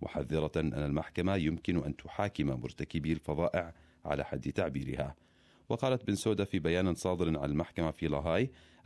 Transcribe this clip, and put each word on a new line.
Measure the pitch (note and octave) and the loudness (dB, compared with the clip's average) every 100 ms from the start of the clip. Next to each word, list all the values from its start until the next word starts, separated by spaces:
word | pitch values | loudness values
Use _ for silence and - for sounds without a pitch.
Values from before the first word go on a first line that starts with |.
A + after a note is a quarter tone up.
محذرة | - - C2+ D#2 D#2 E2 | -6 -4 0 0 2 0
أن | D#2 | 0
المحكمة | C#2+ D2 D2 - - F2+ G2 | 0 0 0 -2 -2 0 2
يمكن | D#2 E2 - F2 | 2 0 0 0
أن | C#2+ C2+ | 0 -6
تحاكم | - - G2+ - C#2+ | -8 -2 -2 0 0
مرتكبي | B1+ B1 - D2+ D#2+ D2+ | -2 -6 -8 -6 -2 0
الفظائع | D#2 - D2+ E2+ F2+ E2+ - - _ | -2 0 0 2 0 -4 -12 -20 _
على | D#2+ C#2+ | -4 -2
حد | C2+ C2 C#2 | -2 -4 -2
تعبيرها. | G2+ E2+ C2+ C2+ C2 C2+ - _ _ _ - - | 0 0 -2 -4 -4 -4 -8 _ _ _ -20 -6
وقالت | A#2 C3 B2+ - | 0 2 2 0
بنسودا | G2+ A2 G2+ | 2 2 2
في | G2+ F#2+ | 2 0
بيان | E2 F2 F#2+ | 2 4 4
صادر | E2 F2+ F2+ E2+ D#2 | 2 0 2 2 2
عن | C#2 | 0
المحكمة | D2 E2+ - D#2+ | 0 0 0 -2
في | - D#2 | 0 0
لاهاي | D2 E2 E2+ C3+ - - - | 0 2 2 0 -4 -20 -6